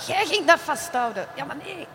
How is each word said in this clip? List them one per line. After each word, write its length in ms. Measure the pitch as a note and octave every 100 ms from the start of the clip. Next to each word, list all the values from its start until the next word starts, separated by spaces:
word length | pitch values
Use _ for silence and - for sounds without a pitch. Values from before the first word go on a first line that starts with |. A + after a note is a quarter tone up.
| -
jij 180 | F#4+ G4+
ging 200 | G#4+ D4+
dat 120 | E4
vasthouden." 640 | - C#4+ - B3 A#3+ G3+ F3 -
"Ja, 80 |
maar 120 | C#4 C#4+
nee." 220 | - F#4 -